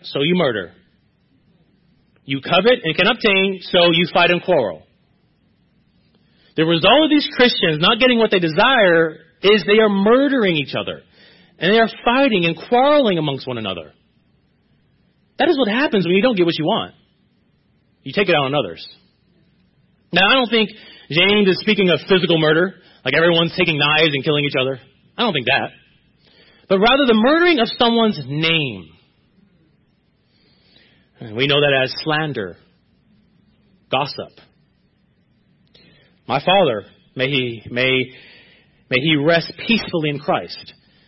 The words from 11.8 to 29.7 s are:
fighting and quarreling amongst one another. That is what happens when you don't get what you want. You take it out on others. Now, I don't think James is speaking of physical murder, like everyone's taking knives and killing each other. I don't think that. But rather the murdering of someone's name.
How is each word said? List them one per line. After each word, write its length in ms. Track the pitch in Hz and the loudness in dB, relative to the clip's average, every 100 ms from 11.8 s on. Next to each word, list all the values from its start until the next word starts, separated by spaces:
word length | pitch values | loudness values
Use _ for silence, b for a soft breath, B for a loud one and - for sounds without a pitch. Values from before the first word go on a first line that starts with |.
| 226 - | 2 -2
fighting 400 | - 247 277 202 | -2 2 2 2
and 120 | 170 165 | -2 -4
quarreling 600 | - 240 277 294 233 175 | -2 2 4 4 2 0
amongst 280 | 151 135 131 | -2 -6 -8
one 100 | 120 | -8
another. 360 | 104 87 76 _ _ _ _ _ _ _ _ _ _ _ _ _ _ - | -8 -10 -12 _ _ _ _ _ _ _ _ _ _ _ _ _ _ -4
That 100 | 302 | 0
is 80 | 285 | 2
what 120 | 220 | 0
happens 380 | 226 302 208 165 | 0 0 0 2
when 100 | 190 | 2
you 60 | |
don't 140 | 254 202 | 2 2
get 80 | |
what 140 | 170 165 | 0 0
you 60 | |
want. 300 | 156 208 90 - _ _ _ _ _ _ _ _ _ _ | -2 -4 -6 -14 _ _ _ _ _ _ _ _ _ _
You 100 | 135 | -8
take 140 | 185 185 | -4 0
it 60 | |
out 100 | 156 | 0
on 100 | 135 | 0
others. 320 | 143 98 82 - - _ _ _ _ _ _ _ _ _ _ - | -2 -4 -10 -20 -20 _ _ _ _ _ _ _ _ _ _ -6
Now, 160 | 175 196 | 0 2
I 60 | |
don't 160 | 262 233 | 2 0
think 200 | 226 208 - B B B | 0 -2 -6 B B B
James 380 | 151 190 208 190 | 0 2 4 2
is 120 | 175 | 0
speaking 280 | - 202 185 | 0 0 2
of 120 | 151 - | 0 0
physical 300 | 190 151 165 | 0 2 0
murder, 360 | 156 156 190 - b b | 2 2 0 -6 b b
like 100 | 127 | -4
everyone's 400 | 143 170 165 170 - | 0 2 2 0 -2
taking 220 | 175 147 | -2 0
knives 340 | 147 156 160 | 0 0 0
and 100 | 143 | 0
killing 220 | 156 147 | -2 -2
each 140 | 143 135 | -2 -4
other. 200 | 127 131 _ _ _ - | -4 -6 _ _ _ -6
I 60 | |
don't 100 | 233 | -4
think 140 | 151 120 | -2 -2
that. 240 | 131 107 - _ _ _ _ b b b b b | -2 -4 -12 _ _ _ _ b b b b b
But 100 | 190 | 0
rather 280 | 220 269 262 | 2 2 2
the 80 | |
murdering 440 | 220 240 330 349 302 | 2 2 2 2 2
of 80 | 233 - | -2 0
someone's 420 | 240 233 226 175 127 | 0 2 0 -2 -8
name. 640 | 147 165 165 139 98 78 _ _ _ _ _ _ _ _ | -4 -2 -2 -4 -8 -16 _ _ _ _ _ _ _ _